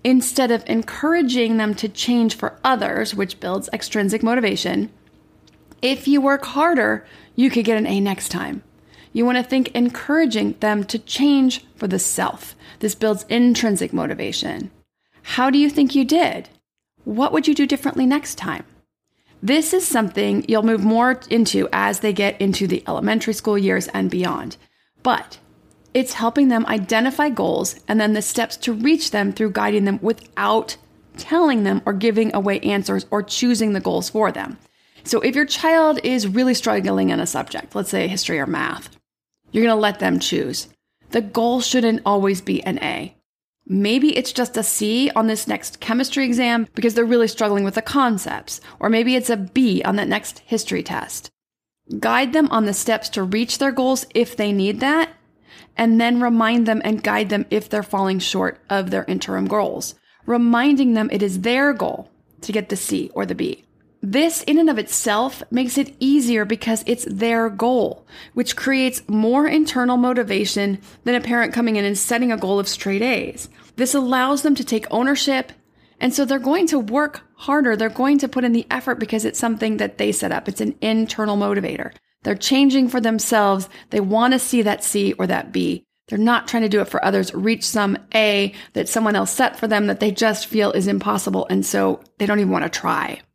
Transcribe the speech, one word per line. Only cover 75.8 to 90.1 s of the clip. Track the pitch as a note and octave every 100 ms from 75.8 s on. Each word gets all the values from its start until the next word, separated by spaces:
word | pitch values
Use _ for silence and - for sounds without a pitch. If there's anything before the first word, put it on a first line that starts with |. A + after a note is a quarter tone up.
| _ _
and | B3+
so | B3+ C4
they're | C4+
going | B3+ E4 E4
to | D4
work | G#3 B3+ D4 - _ _
harder. | - D4 B3+ G#3+
They're | A3
going | A3 C4+ C#4+
to | C4+
put | B3+
in | A#3+
the | A#3 -
effort | B3+ C4 -
because | G#3 A3
it's | A3 -
something | A#3 G#3+ A3 G#3+
that | G3+ -
they | G#3
set | G3+ G3
up. | - -
It's | F#3+
an | G#3+ -
internal | G#3+ A3 A3 - G#3+ G3+
motivator. | G3+ G3+ F3+ - - - _ _
They're | G#3 G3+
changing | - C4+ C#4 C4+ B3
for | B3+
themselves. | A3+ A3 - A3 G3+ G3 F#3 - -
They | G#3+
want | G3 G#3+ A#3+
to | C4
see | - A#3+
that | G#3 G3+
C | - G#3 G3
or | - F#3
that | - -
B. | F#3+ F3 F3 _ _ _
They're | G#3
not | A3 A#3+ A#3+
trying | A#3+
to | G#3+
do | G#3
it | G3
for | - -
others, | G3 F#3
reach | - G3+ A3+
some | - A3 G3+ G3 -
A | A3 G#3+ G3+ G3 - -
that | - -
someone | A3+ A3 G3+
else | F#3+
set | - B3+ -
for | A3+
them | G#3+ G#3
that | G3
they | G#3+